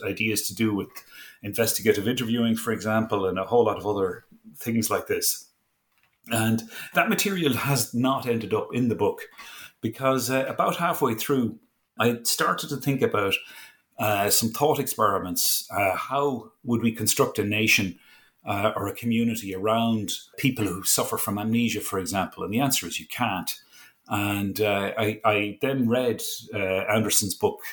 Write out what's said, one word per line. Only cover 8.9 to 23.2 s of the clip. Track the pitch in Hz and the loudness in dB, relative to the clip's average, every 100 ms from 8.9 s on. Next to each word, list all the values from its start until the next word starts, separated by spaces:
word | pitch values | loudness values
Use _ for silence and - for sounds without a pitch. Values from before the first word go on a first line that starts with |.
book | 107 98 - - - - - - - | 2 2 0 -8 -18 -20 -18 -20 -6
because, | 120 - 135 131 110 | -6 -2 0 2 2
uh, | 131 135 | 0 0
about | - 190 175 | 0 0 0
halfway | 170 165 135 | 0 2 0
through, | 110 - 139 117 - _ _ _ - | 0 0 2 2 -2 _ _ _ 0
I | 117 117 | 0 2
started | - - 160 175 - | -2 0 0 0 -4
to | 139 | -4
think | 143 135 | -2 0
about, | 113 107 98 95 - - - - _ - | 2 2 0 -2 -4 -18 -20 -20 _ -4
uh, | 110 104 101 | 0 2 4
some | - 113 | 2 2
thought | - 147 143 | 2 2 2
experiments. | 131 - 107 98 90 85 - - - | -2 2 2 2 -2 -2 0 0 -2
Uh, | 98 98 92 | 0 0 0
how | - 135 143 131 - _ | -2 -2 0 -2 -6 _
would | - 117 | -2 0
we | 113 | 2
construct | 110 110 - 131 - | 0 0 2 2 0
a | |
nation, | 101 104 110 - 98 - _ - _ _ | -2 0 2 2 2 -6 _ -20 _ _
uh, | - 101 104 - | -6 0 0 0
or | 101 | -4
a | |
community | - 120 113 117 110 98 | -4 0 2 2 0 -4
around | 92 104 113 117 110 98 - - - | -4 0 2 2 0 -2 -6 -10 -2
people | 139 131 104 | 0 0 -2
who | 90 | -2
suffer | 95 - 120 110 | 0 0 0 -2
from | - 101 | -2 -2
amnesia, | 110 117 117 104 | 0 2 2 0
for | - 98 | -4 -4
example? | 87 98 87 - | -2 -2 -2 -4
And | 90 | -4
the | 110 | 0
answer | 139 - 85 | 2 0 -2
is | - | -8
you | 82 | -8
can't. | - | -4